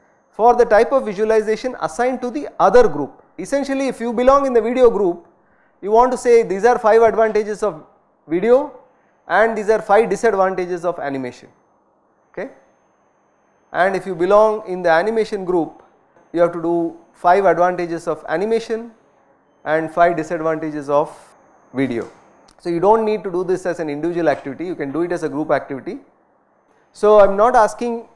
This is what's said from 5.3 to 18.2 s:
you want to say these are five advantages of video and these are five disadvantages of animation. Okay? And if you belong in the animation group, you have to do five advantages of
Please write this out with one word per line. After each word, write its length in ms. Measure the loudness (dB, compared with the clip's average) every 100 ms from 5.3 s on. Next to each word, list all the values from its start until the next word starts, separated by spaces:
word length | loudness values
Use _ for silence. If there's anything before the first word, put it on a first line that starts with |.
| _ _ _ _ _
you 100 | 0
want 200 | 2 2
to 60 | 0
say 260 | 2 4
these 220 | 2 0 2
are 140 | 2
five 220 | 4 4
advantages 600 | 4 2 0 0 -4 -6
of 220 | -6 -6 -16 _ _ _ -6
video 460 | -2 4 2 2 -10 _ _ _ _ -2
and 300 | 2 2 0
these 120 | -2
are 120 | -2
five 280 | 2 2 2
disadvantages 760 | 0 0 0 0 -2 -6 -6 -6
of 120 | -6
animation. 500 | -8 -8 -8 -12 -20 _ _ _ _ _ _ _ _
Okay? 200 | -14 -14 -14 _ _ _ _ _ _ _ _ _ _ _
And 240 | -2 -2 -2
if 100 | -6
you 100 | -4
belong 520 | 2 4 4 0 -6
in 140 | -4
the 80 | 0
animation 540 | 2 0 -2 -4 -6 -4
group, 380 | -2 -4 -8 _ _ _ _ _
you 60 | 0
have 140 | 0
to 80 | 0
do 360 | -4 -2 -4 -8 _
five 320 | _ 2 4 4
advantages 640 | 2 0 0 -6 -8 -8
of 160 | -8